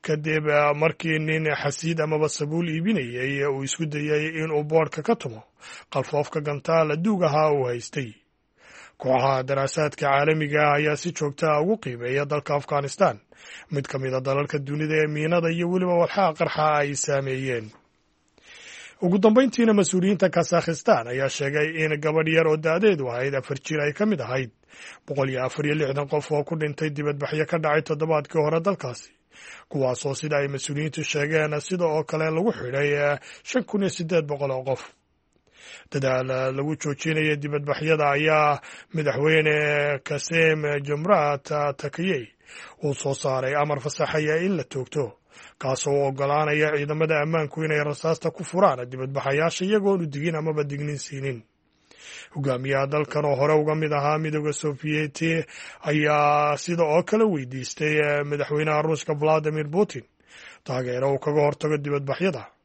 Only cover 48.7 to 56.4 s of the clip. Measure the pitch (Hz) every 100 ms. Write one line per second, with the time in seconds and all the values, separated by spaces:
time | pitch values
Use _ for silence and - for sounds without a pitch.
48.7 | 127 123 127 131 139 139 143 165 - 185
49.7 | 214 196 196 165 139 160 160 160 151 147
50.7 | 143 147 143 - 143 135 120 - _ _
51.7 | _ _ - - - - - 139 127 135
52.7 | 135 139 151 147 151 147 135 147 156 151
53.7 | 156 156 147 143 151 156 151 151 147 156
54.7 | 139 151 151 151 139 165 165 - - -
55.7 | - - 151 151 151 147 147